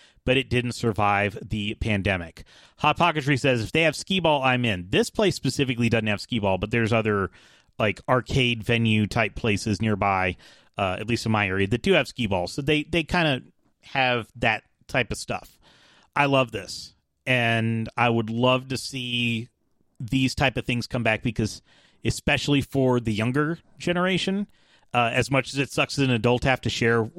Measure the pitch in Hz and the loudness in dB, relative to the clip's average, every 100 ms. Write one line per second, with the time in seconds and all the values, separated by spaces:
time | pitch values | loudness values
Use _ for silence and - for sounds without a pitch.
0 | - _ - 131 120 123 120 - 117 104 | -20 _ 0 0 0 -2 -2 -2 -2 2
1 | 104 101 101 - - 107 104 107 113 101 | 2 2 0 -4 -6 -4 -4 -4 -2 0
2 | 95 95 82 - - - - - 151 147 | 0 -2 -4 -16 -20 -20 -20 0 0 4
3 | 170 151 135 143 143 120 107 160 165 - | 2 2 0 2 2 2 0 0 0 0
4 | - 190 165 147 131 123 120 92 90 147 | -2 0 2 2 2 0 0 -2 -2 0
5 | 240 - 202 - 139 - 131 117 117 117 | 0 0 0 0 -2 0 0 0 2 2
6 | 107 101 - 120 101 95 104 117 113 113 | 0 -4 -4 -2 0 0 0 0 2 2
7 | 110 104 95 - - - _ - 110 95 | 2 0 -2 -6 -20 -20 _ -2 -2 0
8 | - 127 - 139 123 113 101 117 113 110 | 0 0 2 0 2 0 0 2 2 2
9 | 104 123 110 - 113 101 - 101 113 101 | 2 0 -2 -2 -2 0 0 -2 0 0
10 | 101 95 92 87 - - _ - 95 92 | 2 2 0 -4 -12 -20 _ -4 -4 -4
11 | 107 117 113 107 101 95 98 120 196 175 | -4 -2 0 0 0 0 0 0 2 2
12 | 127 - 110 95 87 - 139 151 151 165 | 2 -4 -2 -2 -2 -4 0 0 0 -4
13 | 151 180 160 131 - _ _ _ - 135 | -2 0 0 -2 -6 _ _ _ -8 -2
14 | 127 123 104 117 117 107 - _ - 139 | 0 0 -4 -2 0 0 -4 _ -6 -4
15 | 113 104 - 98 - _ _ _ _ _ | -2 -6 -8 -10 -12 _ _ _ _ _
16 | _ - 143 135 123 110 92 - - _ | _ 0 2 2 2 -4 -10 -14 -16 _
17 | _ _ - 127 117 117 113 113 113 - | _ _ -2 0 2 2 0 -2 -4 0
18 | 120 117 110 117 127 127 131 131 - 135 | 2 2 0 2 2 2 0 -8 -8 -8
19 | 123 120 120 113 117 _ _ _ _ - | -4 -2 0 -2 -6 _ _ _ _ -14
20 | 117 131 131 - 139 127 - 120 - 127 | -2 2 2 2 0 0 -4 -4 -4 -2
21 | 117 107 127 107 107 - _ _ _ _ | 0 0 -2 -2 -2 -4 _ _ _ _
22 | 117 - - 143 - 143 131 139 131 123 | -6 -4 -2 -2 2 0 0 0 2 2
23 | 113 104 113 131 151 170 _ - - 175 | 0 -2 0 0 -2 -4 _ -8 -4 0
24 | 185 180 - 196 202 _ _ _ _ 123 | 0 0 -2 -4 -6 _ _ _ _ 0
25 | 117 127 117 131 - 135 135 - 135 - | 0 0 0 0 -2 -4 -4 -2 -2 0
26 | 135 120 117 123 139 127 120 - 117 117 | 0 2 2 2 2 0 -2 0 2 2
27 | 110 | 0